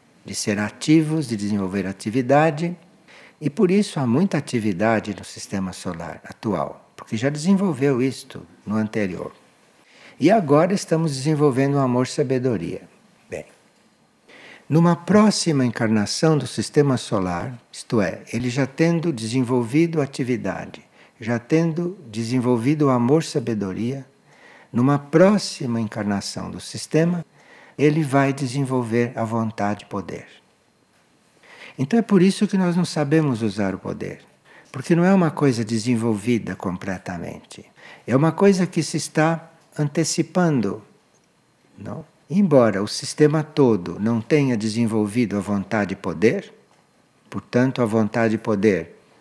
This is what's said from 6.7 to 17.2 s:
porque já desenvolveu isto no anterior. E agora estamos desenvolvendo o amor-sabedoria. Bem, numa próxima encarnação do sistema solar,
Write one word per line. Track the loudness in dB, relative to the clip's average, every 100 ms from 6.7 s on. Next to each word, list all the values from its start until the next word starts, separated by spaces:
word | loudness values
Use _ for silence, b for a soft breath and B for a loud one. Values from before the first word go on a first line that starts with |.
| -8 _
porque | -20 -10 -4
já | -2
desenvolveu | -2 2 2 2 0 0 2
isto | 0 -4 -12 -18 -18 _ -6
no | -4
anterior. | -2 -2 -4 -6 -10 -14 _ _ _ _ _ B B B
E | 4
agora | 4 4 4 4
estamos | 0 -2 0 0 -2
desenvolvendo | 0 2 2 2 2 2
o |
amor-sabedoria. | 2 2 0 -2 -2 0 0 -2 -4 -10 -14 _ _ _ -14
Bem, | -14 -14 _ _ _ _ _ _ _ _ B B B B
numa | 2 4 2
próxima | 2 4 6 4 0 0
encarnação | 0 0 2 2 0 0 2 2
do | 0
sistema | -6 -2 2 2 2
solar, | -2 -2